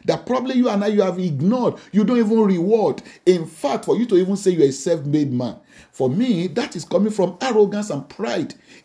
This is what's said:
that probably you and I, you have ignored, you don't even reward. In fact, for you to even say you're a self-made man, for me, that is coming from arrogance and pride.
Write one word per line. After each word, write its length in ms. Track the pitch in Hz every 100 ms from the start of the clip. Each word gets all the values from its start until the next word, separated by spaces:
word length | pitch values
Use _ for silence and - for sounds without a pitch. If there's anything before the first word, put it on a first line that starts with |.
that 220 | - 156 -
probably 300 | 254 254 254
you 120 | 247
and 160 | 202
I, 40 | 208
you 140 | 208
have 160 | 185 180
ignored, 580 | 185 139 175 254 214 139 -
you 100 | 190
don't 140 | 214 247
even 240 | 214 226
reward. 600 | 208 180 180 226 175 127 - - -
In 200 | 185 156
fact, 400 | - - - -
for 100 | 190
you 80 | 240
to 100 | 175
even 180 | 185 196
say 160 | 190
you're 160 | 170 139
a 40 |
self-made 580 | 131 180 165 143 151 143
man, 240 | 123 120 101 _ - -
for 160 | - 131
me, 380 | 165 254 175 175
that 280 | 147 285 -
is 80 |
coming 300 | - 175 214
from 240 | 208 180 180
arrogance 500 | 262 220 202 208 208
and 180 | 139 -
pride. 440 | - 196 95 - - _ -